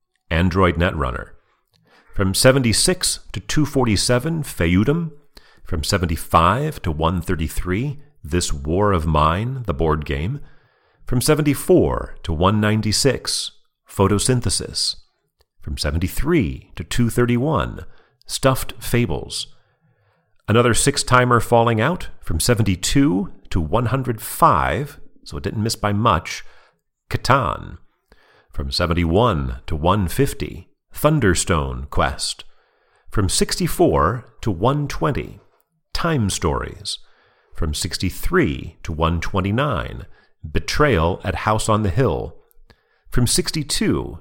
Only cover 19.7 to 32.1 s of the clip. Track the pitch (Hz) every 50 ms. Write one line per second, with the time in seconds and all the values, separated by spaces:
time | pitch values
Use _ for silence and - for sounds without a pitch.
19.7 | _ _ _ _ _ _ _ _ _ _ _ _ _ _ _ - 104 117 120 120
20.7 | 110 - - 143 135 - - - 127 127 123 123 120 117 - - 120 117 117 117
21.7 | 113 107 110 143 180 180 - - - - - - - 78 - - 120 98 113 101
22.7 | 95 90 - - - 139 139 151 175 196 202 - - - _ - - 98 80 76
23.7 | 71 113 123 113 123 135 127 123 117 113 - - - - 170 156 120 80 65 65
24.7 | 73 104 147 143 - - - - - - _ - - 73 - - - 110 104 113
25.7 | - - - 104 104 101 113 120 95 82 - - - - - - - - - _
26.7 | _ _ _ _ _ _ _ _ - - - - 127 139 117 80 - 50 50 50
27.7 | - - - _ _ _ _ _ _ _ _ _ _ _ _ _ _ - 76 67
28.7 | 67 - 90 85 85 85 85 80 82 98 120 120 95 76 67 64 64 64 - -
29.7 | 85 76 73 87 - - 95 82 - - 143 135 - - - - - - - _
30.7 | _ _ _ _ - - - 151 160 151 127 98 82 - - - 92 78 71 67
31.7 | 64 62 67 - - 90 82 67